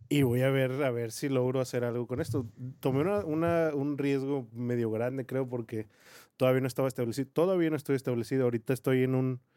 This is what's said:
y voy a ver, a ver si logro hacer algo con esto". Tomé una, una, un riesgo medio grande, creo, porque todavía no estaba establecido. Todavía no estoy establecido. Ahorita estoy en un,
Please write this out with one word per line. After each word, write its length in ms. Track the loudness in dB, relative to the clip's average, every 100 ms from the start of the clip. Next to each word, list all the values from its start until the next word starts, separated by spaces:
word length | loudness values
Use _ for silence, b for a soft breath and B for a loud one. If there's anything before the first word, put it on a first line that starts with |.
| -2
y 140 | 2
voy 180 | 4 4
a 80 | 2
ver, 220 | 2 0 0
a 60 | -2
ver 200 | -2 -4
si 180 | -4 -2
logro 300 | 0 2 0
hacer 220 | -2 -2
algo 240 | -2 -2 -4
con 120 | -4
esto". 280 | -2 -4 -4 -10 -14 -4
Tomé 220 | 0 0
una, 180 | 0 0 -2
una, 460 | 0 2 2 2 0
un 220 | -2 -2
riesgo 500 | 0 0 0 -4 -6
medio 360 | -6 -2 0 0
grande, 340 | 0 -2 -4 -4
creo, 220 | -4 -4
porque 400 | -6 -6 -8 -8 B B B B 0
todavía 240 | 2 4
no 60 | 2
estaba 200 | 0 -2
establecido. 400 | 0 -2 -2 -2
Todavía 380 | 0 2 2 2
no 60 | 0
estoy 200 | 0 -2
establecido. 500 | 0 -2 -2 0 2
Ahorita 280 | 0 0
estoy 300 | 0 2 2
en 120 | 4 2
un, 260 | 0 -2 -10